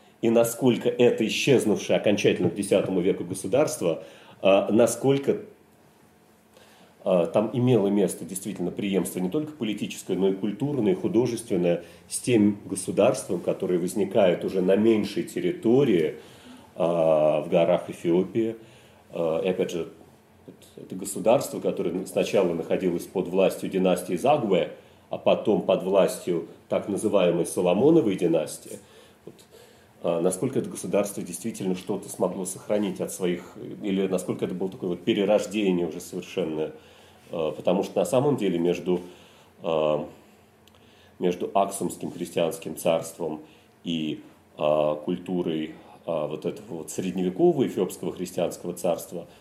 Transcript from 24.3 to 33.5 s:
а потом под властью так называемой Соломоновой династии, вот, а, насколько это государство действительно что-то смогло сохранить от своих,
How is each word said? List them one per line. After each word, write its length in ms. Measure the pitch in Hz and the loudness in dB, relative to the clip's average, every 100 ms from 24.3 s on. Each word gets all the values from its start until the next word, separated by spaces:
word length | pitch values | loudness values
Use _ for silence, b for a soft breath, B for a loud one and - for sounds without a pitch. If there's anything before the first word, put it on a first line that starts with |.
| 147 110 87 73 - B B B | 2 2 0 0 -6 B B B
а 80 | 92 | -2
потом 440 | - 92 110 95 | 2 2 2 2
под 220 | 92 92 | 2 0
властью 640 | 90 98 87 - - 85 - - - | 2 4 4 0 -4 -4 -4 -12 -4
так 220 | 95 - | -4 -2
называемой 560 | 95 107 98 90 85 80 | -2 2 2 4 2 -2
Соломоновой 720 | 104 90 92 143 165 110 92 | 0 2 4 6 6 4 0
династии, 640 | 87 82 - - - - b b b b | 0 0 -2 -10 -16 -18 b b b b
вот, 120 | - - - b b b b - | -20 -20 -20 b b b b -6
а, 160 | 87 85 | -2 0
насколько 400 | 90 92 131 120 | 0 0 -2 -2
это 100 | 95 | -4
государство 540 | - 95 95 101 - | -8 -2 0 0 -4
действительно 520 | 92 - 117 - 95 90 | -10 -8 -8 -6 -4 -4
что-то 340 | - 95 - | -4 -6 -6
смогло 340 | - 90 95 | -4 -4 -4
сохранить 560 | 90 - - 104 101 90 | -8 -8 -4 -2 -2 -4
от 140 | 87 | -8
своих, 420 | - 90 87 - | -4 -4 -4 -8